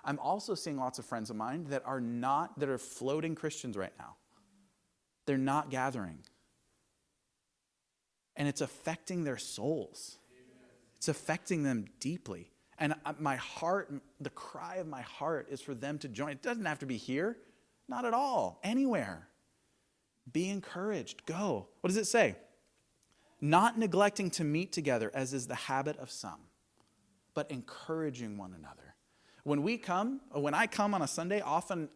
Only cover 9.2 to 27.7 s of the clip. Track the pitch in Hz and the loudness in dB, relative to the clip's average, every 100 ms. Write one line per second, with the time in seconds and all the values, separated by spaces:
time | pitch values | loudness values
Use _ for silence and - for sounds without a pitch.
9.2 | 151 120 - - 120 156 90 - - - | 0 -2 -6 -2 0 0 -2 -10 -16 -16
10.2 | _ - - - - - - _ - 151 | _ -20 -20 -20 -20 -20 -20 _ -2 -2
11.2 | - 160 - 170 143 120 95 - 127 175 | -2 -2 0 2 2 0 -2 -6 -6 -6
12.2 | - 87 87 _ _ - 151 151 151 147 | -6 -10 -12 _ _ -2 0 0 -4 -2
13.2 | 151 127 - - 165 196 - 139 - _ | -2 0 -4 -2 0 0 0 -10 -12 _
14.2 | 143 - - - 175 185 160 135 120 - | -10 -10 -14 -10 -8 -6 -6 -8 -10 -4
15.2 | 147 156 - 135 - 127 135 147 143 107 | 0 0 -2 -8 -6 -6 -4 -4 -6 -4
16.2 | 147 135 - 240 180 147 139 113 - 135 | -4 -2 -2 0 0 -2 -2 -4 0 0
17.2 | 196 233 - _ _ _ - 247 240 233 | 0 -2 -12 _ _ _ -6 -2 2 2
18.2 | 277 240 92 85 190 247 269 202 104 82 | 4 2 0 -2 0 4 4 4 0 -6
19.2 | - _ _ _ _ _ _ _ _ _ | -12 _ _ _ _ _ _ _ _ _
20.2 | - 151 185 196 - 175 202 190 113 - | -4 0 0 -2 -4 -4 -2 -2 -4 -8
21.2 | - 165 202 113 98 - 180 196 208 233 | -6 0 2 0 -2 -2 2 2 4 6
22.2 | 151 95 - _ _ _ _ _ _ _ | 6 4 -12 _ _ _ _ _ _ _
23.2 | _ _ 143 165 226 226 220 175 202 202 | _ _ 6 8 8 6 4 6 6 6
24.2 | 190 - 156 151 185 - 143 123 110 139 | -2 2 2 2 0 0 2 2 2 0
25.2 | 131 135 117 120 - 135 143 147 127 - | -2 -2 -2 -4 0 0 0 -4 -8 -10
26.2 | 101 76 - _ _ _ _ _ _ _ | -10 -12 -18 _ _ _ _ _ _ _
27.2 | _ - 143 135 - | _ -6 -4 -6 -8